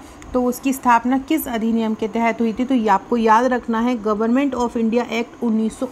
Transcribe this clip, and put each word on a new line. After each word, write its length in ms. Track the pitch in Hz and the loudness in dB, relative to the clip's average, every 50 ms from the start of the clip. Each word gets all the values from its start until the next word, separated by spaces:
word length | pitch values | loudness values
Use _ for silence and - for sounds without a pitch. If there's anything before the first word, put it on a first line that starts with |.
| - - - - - - - | -14 -20 -20 -20 -16 -4 -2
तो 100 | 254 247 | 0 0
उसकी 300 | 247 240 - - 269 262 | 0 -2 -2 -2 -2 -2
स्थापना 440 | 269 - 247 240 226 240 247 262 269 | 0 2 4 4 4 4 2 0 0
किस 300 | 269 - 320 311 320 262 | 0 0 -2 -2 -2 -4
अधिनियम 460 | 240 226 220 226 220 226 226 220 220 | -4 -2 -2 0 0 0 0 -2 -2
के 140 | - 220 208 | -2 -4 -4
तहत 340 | 196 226 233 233 220 226 | -2 0 0 0 0 0
हुई 120 | 233 226 208 | -2 -2 0
थी? 120 | 233 254 | -2 -2
तो 100 | 262 269 | 0 2
ये 120 | 247 214 214 | 2 4 4
आपको 300 | 190 196 - - 240 240 | 2 2 2 0 -2 0
याद 280 | 220 226 214 226 247 | 4 4 4 4 4
रखना 340 | 262 254 240 240 233 226 220 | 2 0 -2 -2 -2 -2 0
है, 240 | 233 247 254 226 202 | 0 0 -2 -2 -2
Government 480 | 214 214 214 226 226 240 262 285 285 | -2 -2 0 0 0 2 2 0 0
of 180 | 254 240 240 226 | -2 -2 -4 -2
India 320 | - 240 226 220 220 240 233 | -2 0 0 0 0 0 -2
Act 400 | - 226 226 226 - - - 240 | -2 -4 -6 -6 -6 -8 -6 -2
उन्नीस 360 | 233 214 220 220 220 - - | 0 0 0 0 -2 -2 -4
सौ 80 | 254 254 | -8 -6